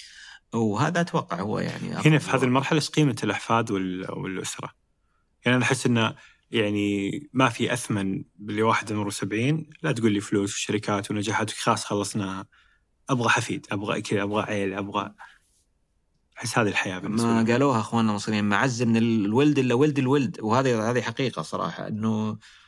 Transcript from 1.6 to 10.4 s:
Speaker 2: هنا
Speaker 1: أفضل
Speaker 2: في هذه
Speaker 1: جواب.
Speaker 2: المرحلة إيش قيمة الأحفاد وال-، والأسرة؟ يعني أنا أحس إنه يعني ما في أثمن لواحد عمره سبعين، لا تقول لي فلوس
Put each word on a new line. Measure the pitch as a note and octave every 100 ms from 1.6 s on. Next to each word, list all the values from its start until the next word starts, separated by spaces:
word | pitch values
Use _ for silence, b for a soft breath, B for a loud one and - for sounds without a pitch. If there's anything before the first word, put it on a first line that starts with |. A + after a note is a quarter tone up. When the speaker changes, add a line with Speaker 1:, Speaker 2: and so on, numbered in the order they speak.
| F2 E2+ F#2
Speaker 2:
هنا | -
Speaker 1:
أفضل | A#2+ D3
Speaker 2:
في | -
هذه |
Speaker 1:
جواب. | -
Speaker 2:
المرحلة | B2+ B2+ C#3 D#3+
إيش | -
قيمة | - D3 A2
الأحفاد | G#2+ F#2+ - A#2 A2+
وال-، | G2 F#2+ F#2 F#2
والأسرة؟ | F#2+ F#2+ F#2 F2 - - - _ _ _ _ _ _
يعني | A#2+ B2+
أنا |
أحس | A#2+ B2 B2
إنه | A#2 A2+ - B B _
يعني | A#2 G#2 G#2 G2+ G2+ G2 - -
ما | A#2+ C3
في | - A#2+
أثمن | A#2 - G#2 G2 F#2+ - -
لواحد | G#2 G#2 A2 A2 A2
عمره | G#2+ G2+
سبعين، | - G2 G#2 B2+ D#3 D#3+ -
لا | D#3+
تقول | A#2 A2
لي | G2+
فلوس | G2+ G#2